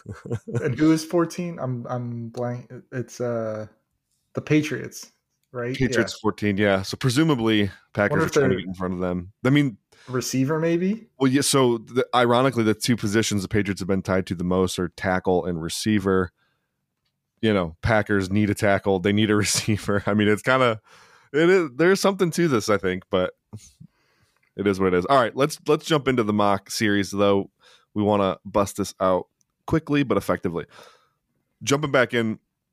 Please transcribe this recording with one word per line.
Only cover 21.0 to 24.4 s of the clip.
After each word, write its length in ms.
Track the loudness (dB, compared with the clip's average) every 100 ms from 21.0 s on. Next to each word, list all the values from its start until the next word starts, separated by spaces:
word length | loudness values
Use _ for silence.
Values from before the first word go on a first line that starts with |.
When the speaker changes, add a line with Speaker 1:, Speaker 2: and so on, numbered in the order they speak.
| -20 _ _
Speaker 1:
it 160 | 2 4
is, 180 | 4 2 0
there's 240 | 2 4
something 300 | 2 0 -2
to 160 | 0 2
this, 200 | 2 2
I 80 | 0
think, 240 | 0 -4 -2
but 240 | 0 0 -4 _ -20 -20 -20 -20 _ _ _ _ _